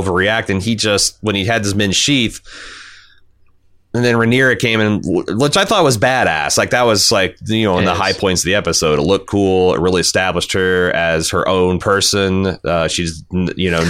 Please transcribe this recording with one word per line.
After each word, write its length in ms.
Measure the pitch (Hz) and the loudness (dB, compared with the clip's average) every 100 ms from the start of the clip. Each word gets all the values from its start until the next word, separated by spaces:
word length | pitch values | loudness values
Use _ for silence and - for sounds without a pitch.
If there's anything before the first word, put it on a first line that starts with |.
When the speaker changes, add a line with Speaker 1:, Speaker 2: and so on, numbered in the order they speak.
Speaker 1:
overreact. 480 | 95 90 98 113 107 | 2 0 0 0 -2
And 120 | 98 | -4
he 140 | 107 | -2
just, 420 | 110 107 101 - - | -2 0 0 -2 -4
when 140 | 107 | -4
he 80 | 101 | -2
had 180 | 98 113 | 0 0
his 80 | 101 | 0
men 160 | 98 104 | -2 0
sheath, 480 | 87 - 139 113 - - - - - - - - _ _ _ _ _ _ _ _ | 0 0 0 0 -6 -16 -20 -18 -20 -20 -20 -20 _ _ _ _ _ _ _ _
and 80 | 117 | -2
then 120 | 120 | 2
Rhaenyra 420 | 117 113 123 131 110 | 2 2 4 4 2
came 220 | 117 113 | 0 2
in, 200 | 107 104 | 0 0
which 520 | - 87 - 104 147 | -2 -2 -2 -2 0
I 100 | 196 | 0
thought 180 | 196 214 | 0 2
was 160 | 151 110 | 2 2
badass. 580 | 127 127 92 78 73 - | 0 2 0 0 0 0
Like, 140 | 95 | 0
that 100 | 123 | 2
was, 300 | 120 104 - | 2 2 2
like, 260 | 104 92 - | 2 0 -4
you 180 | - 110 | -4 0
know, 120 | 107 90 | 2 2
in 60 | |
Speaker 2:
It 40 | 92 | 0
Speaker 1:
the 40 | |
Speaker 2:
is. 60 | 95 | 0
Speaker 1:
high 140 | 98 | -2
points 280 | 95 98 87 | 0 0 0
of 40 | |
the 100 | 87 | 0
episode. 420 | 101 85 80 80 73 | 0 0 0 0 2
It 60 | |
looked 240 | 76 98 - | 2 0 0
cool. 480 | 101 95 92 92 | 0 2 2 2
It 40 | - | 2
really 200 | 90 90 | 2 2
established 500 | - 101 92 87 - | 0 0 0 -2 -2
her 380 | 98 92 90 90 | -2 0 2 0
as 340 | 80 82 82 82 | 0 0 0 -2
her 180 | 92 - | -2 0
own 300 | 92 90 90 | 2 2 0
person. 800 | 107 98 - 101 98 95 95 - | 0 0 0 0 0 0 -2 -4
Uh, 220 | - 85 80 | -4 -2 -2
she's, 360 | - 85 80 - | -2 -6 -8 -6
n-, 180 | 90 87 | -4 -4
you 140 | - 92 | -2 -2
know, 140 | 82 | 0